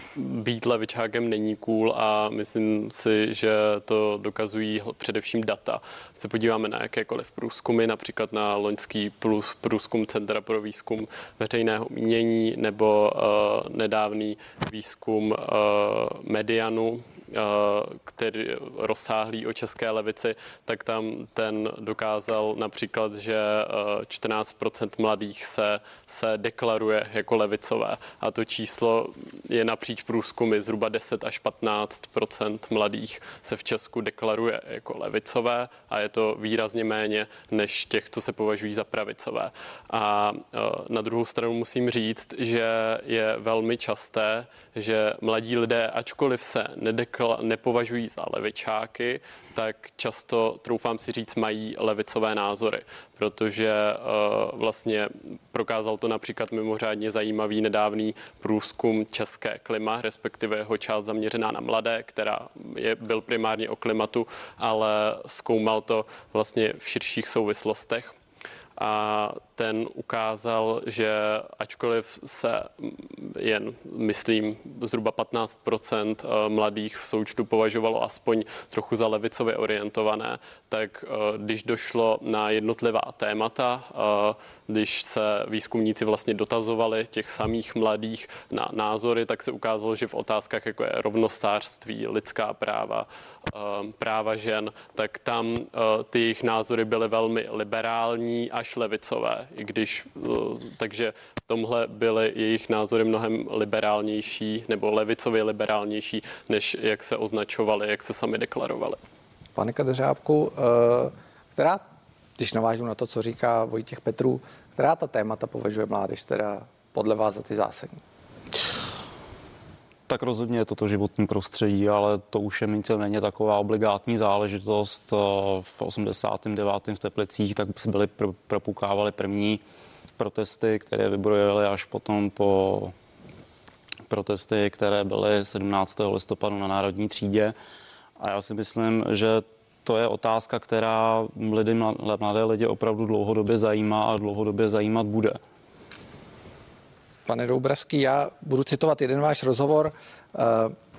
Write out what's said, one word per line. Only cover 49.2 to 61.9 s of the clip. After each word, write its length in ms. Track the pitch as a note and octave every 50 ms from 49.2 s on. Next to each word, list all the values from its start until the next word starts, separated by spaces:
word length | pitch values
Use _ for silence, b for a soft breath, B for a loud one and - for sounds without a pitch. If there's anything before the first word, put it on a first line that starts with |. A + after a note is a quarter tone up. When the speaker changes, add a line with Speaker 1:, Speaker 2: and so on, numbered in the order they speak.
| B B B B B B B
Speaker 1:
tak 220 | - A2+ A2 G#2+ - - - _
často, 640 | - - A#2 - - - - B2 A#2 A2+ A2+ A#2 -
troufám 380 | - - A#2+ A2 - A#2+ A2+ A2
si 120 | - -
říct, 240 | A#2 B2 A2+ - -
mají 400 | A2+ A2 A2 G#2+ A2 A2 A2 - -
levicové 560 | - A2 G#2+ G#2 G#2+ - - A#2 A2 G#2+ G#2+
názory, 460 | G#2+ G2+ G2+ G2+ G2+ A#2 G#2+ G#2 G#2 - B B B B B B
protože, 540 | - G#2+ G#2+ - - A2 G#2+ G2+ A2 A2 A2
eh, 280 | G#2+ G#2+ G#2+ G#2 G#2+ A2 A#2 A#2 A2 G#2+ G#2+ G#2 G#2+ G#2+ A2 - -
vlastně 560 | A2 A2 A2 G#2+ - - A2+ G#2+ G#2+ G#2 G2+ - - - - G#2 A2 _ _
prokázal 460 | - A2+ A2+ - A#2 A2 G#2+ A2 G#2+
to 100 | G2+ -
například 440 | A2+ A2 G#2 - - A2 - A2+ -
mimořádně 600 | A#2 A2 A2 A2 A2 G#2+ A#2 A2 G#2+ G#2+ G#2+ A2
zajímavý 500 | G#2 A2 G#2+ A2 A2 G#2+ G#2+ G#2 G#2+ A2
nedávný 540 | A2 G#2+ G#2 G#2+ G#2+ G#2+ G#2 G#2+ A2 A2 - B B B B B
průzkum 680 | - G#2 A2 G#2+ - - - - - A#2 A2 A2 G#2+
České 540 | - - - A2 - - - - A2+ A2 - -
klima, 380 | - A2+ G#2+ A2 A2 A2 A#2+
respektive 560 | A#2 A2 - - - A2+ - - - G#2+ G#2+
jeho 200 | G#2+ G#2+ G#2 A2+
část 280 | G#2 - - A2 G#2+ G#2
zaměřená 460 | A2 A2 A2 A2 A2 - A#2 A2+ A2
na 80 | - -
mladé, 440 | A#2+ B2 A2+ A2+ A2 A#2